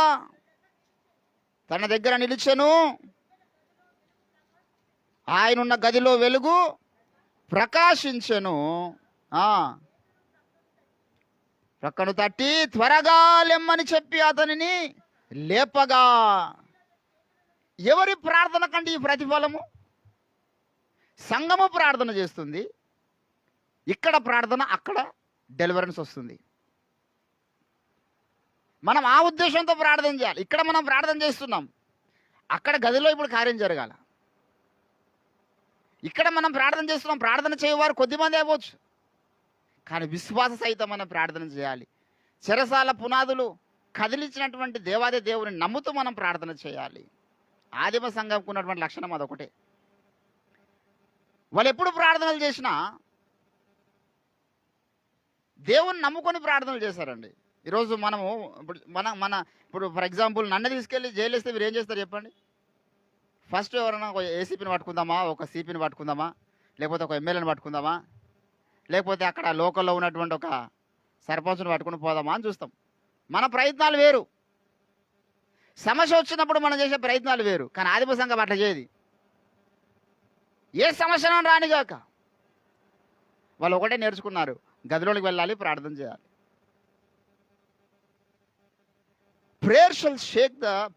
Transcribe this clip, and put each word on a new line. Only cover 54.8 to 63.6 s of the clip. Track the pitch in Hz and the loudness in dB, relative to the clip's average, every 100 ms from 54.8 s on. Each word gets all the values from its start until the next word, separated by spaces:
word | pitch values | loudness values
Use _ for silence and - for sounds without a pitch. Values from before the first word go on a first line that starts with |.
| _ _ _ _ _ _ _ _ | _ _ _ _ _ _ _ _
దేవుని | 143 277 359 359 | 2 2 2 0
నమ్ముకొని | 285 330 339 349 | -4 -2 -4 -4
ప్రార్థనలు | 302 277 262 247 | -2 -2 -2 -6
చేశారండి. | 208 175 139 117 110 _ _ _ 156 | -8 -8 -12 -14 -18 _ _ _ -4
ఈరోజు | 208 226 | -2 -2
మనము | 220 208 208 196 226 165 - | -4 -4 -4 -6 -8 -12 -18
ఇప్పుడు | 156 170 - | -18 -20 -12
మన, | 180 220 | -8 -6
మన, | 196 196 196 - _ | -6 -4 -6 -8 _
ఇప్పుడు | _ 190 190 | _ -10 -8
for | 170 180 | -4 -4
example | 180 220 214 208 | -2 -2 -2 -2
నన్ను | 190 247 | -2 -2
తీసుకెళ్ళి | 262 220 254 247 | -6 -6 -8 -6
జైలు | 202 226 240 | -6 -4 -4
వేస్తే | 240 | -4
మీరు | 220 | -6
ఏం | 214 226 | -4 -4
చేస్తారు | 214 202 | -6 -8
చెప్పండి? | 185 208 220 _ _ _ _ _ _ _ _ _ _ _ - | -10 -12 -16 _ _ _ _ _ _ _ _ _ _ _ -6
ఫస్ట్ | 185 | -6